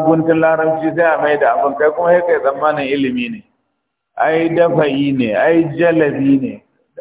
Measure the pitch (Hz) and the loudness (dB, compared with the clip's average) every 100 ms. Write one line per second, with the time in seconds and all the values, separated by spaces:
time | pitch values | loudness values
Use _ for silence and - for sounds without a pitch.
0 | 160 160 160 160 160 160 160 160 160 151 | 2 2 2 2 2 2 0 -2 -4 0
1 | 170 151 147 147 131 120 143 139 151 156 | 0 0 0 2 2 0 -2 0 0 0
2 | 170 175 175 156 139 139 151 147 135 143 | 2 2 2 0 -2 -2 -2 -2 -4 -2
3 | 135 123 120 110 - _ _ _ _ _ | -2 -4 -6 -10 -16 _ _ _ _ _
4 | _ - 139 160 165 165 170 151 147 135 | _ -4 -2 0 0 2 2 2 0 0
5 | 143 135 117 95 147 170 156 143 170 160 | -2 -2 -2 0 2 2 0 0 0 2
6 | 147 135 135 135 120 104 _ _ _ - | 0 0 0 0 0 -8 _ _ _ -8